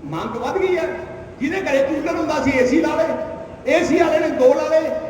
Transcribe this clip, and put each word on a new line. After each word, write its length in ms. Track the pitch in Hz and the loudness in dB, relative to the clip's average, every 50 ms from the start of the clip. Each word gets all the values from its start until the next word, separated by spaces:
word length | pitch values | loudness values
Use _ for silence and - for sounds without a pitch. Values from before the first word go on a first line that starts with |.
| - | -10
ਮੰਗ 320 | 143 156 - 202 233 - | -8 -8 -6 -6 -6 -6
ਵੱਧ 220 | 233 254 285 - 392 | -6 -6 -4 -2 0
ਗਈ 180 | 370 370 359 | 0 0 0
ਹੈ, 220 | 330 - - - - - - - - - - - - | 0 -2 -4 -6 -8 -12 -12 -14 -14 -14 -16 -8 -6
ਜਿਹਦੇ 200 | 254 320 359 392 | -4 -4 -2 -2
ਘਰੇ 220 | - 294 277 269 | -2 0 2 2
ਕੂਲਰ 340 | 269 - 311 294 - 339 330 | 2 2 -2 -2 -2 -4 -2
ਹੁੰਦਾ 260 | 330 320 302 302 269 | -2 -2 -2 -2 0
ਸੀ, 100 | 247 269 262 | 0 2 2
ਏ 120 | 254 240 | 2 2
ਸੀ 140 | - 247 330 | 4 4 2
ਲਾ 140 | - - - | 2 2 0
ਲਏ, 200 | 320 320 - - - - - - - - - - - - 247 294 | 0 0 0 -2 -4 -6 -8 -10 -12 -12 -14 -16 -8 0 2 2
ਏ 100 | 349 - | 2 4
ਸੀ 160 | - 294 370 | 2 4 4
ਵਾਲੇ 180 | 339 320 311 320 | 4 4 2 2
ਨੇ 100 | 320 285 | 0 0
ਦੋ 260 | 269 262 254 262 294 | 0 4 6 6 6
ਲਾ 140 | 311 302 302 | 4 2 2
ਲਏ। 220 | 320 320 311 269 240 - - | 2 2 2 2 -4 -4 -6